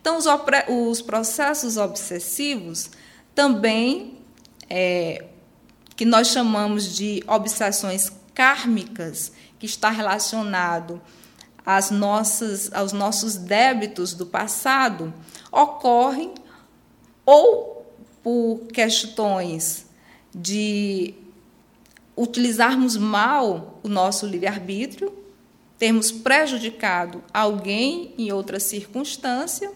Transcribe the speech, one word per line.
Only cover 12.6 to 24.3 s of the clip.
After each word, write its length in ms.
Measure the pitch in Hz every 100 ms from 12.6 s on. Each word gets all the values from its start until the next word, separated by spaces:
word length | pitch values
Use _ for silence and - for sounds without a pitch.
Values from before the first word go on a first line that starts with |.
| -
aos 200 | - 196
nossos 440 | 202 202 220 220 202
débitos 760 | 180 202 254 247 208 180 180
do 100 | 170
passado, 880 | 175 - 214 - 262 269 262 180 165 160 - - -
ocorrem 800 | - 285 - 254 240 262 269 349 - - - _ _ _ _ _ _ -
ou 680 | 294 427 - - - - - - _
por 380 | 240 240 226 220 -
questões 1120 | - 226 214 - - 208 190 175 160 - - - _ _ - _
de 800 | 180 175 208 208 208 202 196 175 - - - _ _ _ _ _ _ _ -
utilizarmos 800 | 233 240 240 220 233 262 254 226
mal 840 | 214 202 226 285 240 170 160 -
o 60 | 208
nosso 380 | 202 185 196
livre-arbítrio, 840 | 208